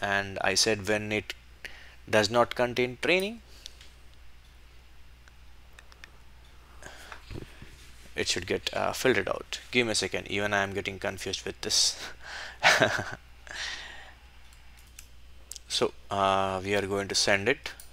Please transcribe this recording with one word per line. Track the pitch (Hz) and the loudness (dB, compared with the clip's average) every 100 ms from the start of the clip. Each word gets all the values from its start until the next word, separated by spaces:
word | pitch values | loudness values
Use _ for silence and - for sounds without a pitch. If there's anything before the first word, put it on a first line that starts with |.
and | 101 98 98 95 | 0 0 0 0
I | 98 95 | 2 4
said | - 104 95 | 4 2 2
when | 107 104 | 0 2
it | 107 - - - - - - - - - | -2 -2 -8 -14 -14 -14 -14 -16 -16 4
does | 110 104 | 6 6
not | 120 117 - | 6 4 4
contain | 123 117 123 123 | 0 2 0 0
training, | 131 180 196 226 - - - - - - - - - - - - - - - - - - - - - - - - - - - - - - - - - - - - - - - - - - - - - - - - | 2 2 2 -6 -14 -16 -16 -16 -18 -18 -20 -18 -18 -18 -20 -20 -20 -20 -20 -18 -18 -20 -20 -20 -20 -20 -20 -20 -20 -18 -18 -18 -20 -20 -20 -20 -20 -18 -16 -16 -16 -16 -12 -10 -10 -14 -16 -16 -18 -18 -8 -4
it | 104 | 0
should | - 95 | 0 0
get, | 98 - | -2 -2
uh, | 101 98 | 0 0
filtered | - 131 110 95 | 2 4 4 2
out. | - - - - | -2 -6 -10 0
Give | 123 117 | 2 4
me | |
a | 104 | 2
second, | 95 92 - | 0 -2 -2
even | 101 104 | -2 2
I | 101 | 2
am | 98 | 2
getting | 98 95 95 | -2 -4 -4
confused | 101 98 98 92 98 | -4 -4 -6 -6 -6
with | - | -6
this. | - - - - - - - - - - | 0 2 2 0 -8 -12 -12 -10 -12 2
<laughs> | - - - - 104 - - - - - - - - - - - - - - - - - - - - - - - - - - | 4 6 4 2 -4 -8 -14 -18 -14 -10 -8 -8 -10 -14 -16 -18 -20 -20 -20 -20 -20 -20 -20 -20 -18 -18 -18 -18 -16 -16 -4
So, | - 120 - - | 0 0 -2 -4
uh, | 101 98 98 95 95 | 2 6 6 4 0
we | 95 | 2
are | 101 98 | 2 2
going | 101 98 | 0 0
to | 98 | 2
send | - 98 104 | 4 4 4
it. | 139 - - - | 0 -2 -12 -16